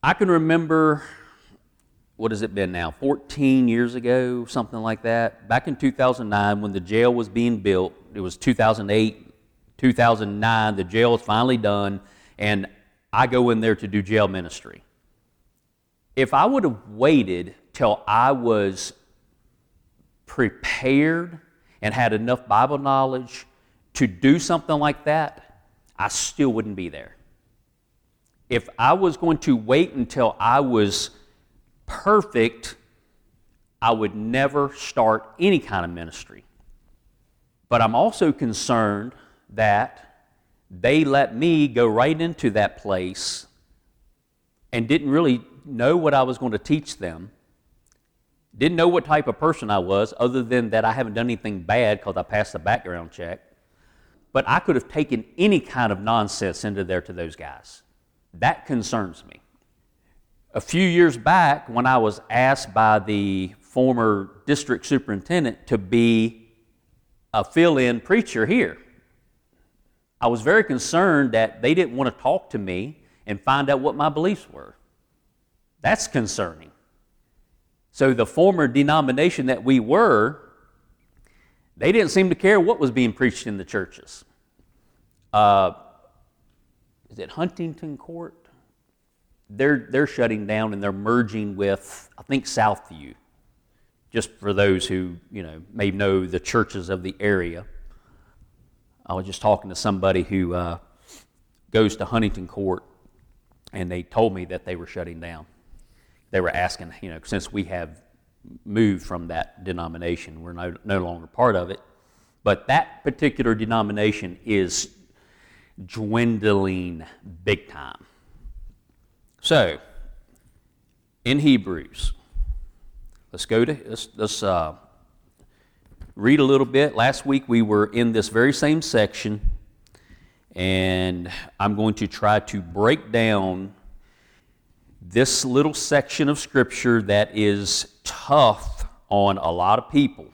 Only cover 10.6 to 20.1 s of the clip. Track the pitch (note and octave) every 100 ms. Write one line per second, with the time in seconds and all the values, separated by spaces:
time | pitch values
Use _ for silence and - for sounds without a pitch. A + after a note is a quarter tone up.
10.6 | G#2+ G2 F2 G#2+ A#2 A#2 - G#2+ B2+ B2
11.6 | G#2 G2+ G2+ G2 - _ _ - G#2 G#2
12.6 | G2 _ _ _ _ G#2+ B2+ B2+ A#2+ A2+
13.6 | A2+ G#2+ G#2+ G#2 F#2+ G#2+ G2+ F#2+ E2+ -
14.6 | - - _ _ _ _ _ _ _ _
15.6 | _ _ _ _ _ - C3 C3+ F#3 C4+
16.6 | F#3 G#2+ - G#2+ C3+ D3+ G2 F2+ F2+ -
17.6 | _ - A#2+ G#2 - G#2+ B2+ C#3 A#2 A2
18.6 | G2 F#2+ - - _ _ _ _ _ _
19.6 | _ _ _ _ _